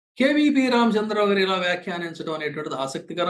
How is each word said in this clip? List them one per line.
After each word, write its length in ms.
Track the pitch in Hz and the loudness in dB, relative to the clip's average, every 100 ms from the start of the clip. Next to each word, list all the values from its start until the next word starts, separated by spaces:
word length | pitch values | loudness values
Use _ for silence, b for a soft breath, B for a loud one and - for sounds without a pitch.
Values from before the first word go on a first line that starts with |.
| _ - | _ 0
కేవీపీ 460 | 269 294 294 269 254 | 2 4 4 2 2
రామచంద్రరావు 600 | 240 233 208 214 208 208 | 4 4 2 0 0 2
గారు 100 | 196 | 2
ఇలా 160 | 190 185 | 2 0
వ్యాఖ్యానించడం 760 | 180 175 190 170 170 160 160 | 0 -2 -4 -8 -8 -8 -8
అనేటువంటిది 420 | 156 151 147 156 131 | -6 -6 -6 -8 -6
ఆసక్తికర 520 | 135 160 - 170 | -6 -6 -8 -4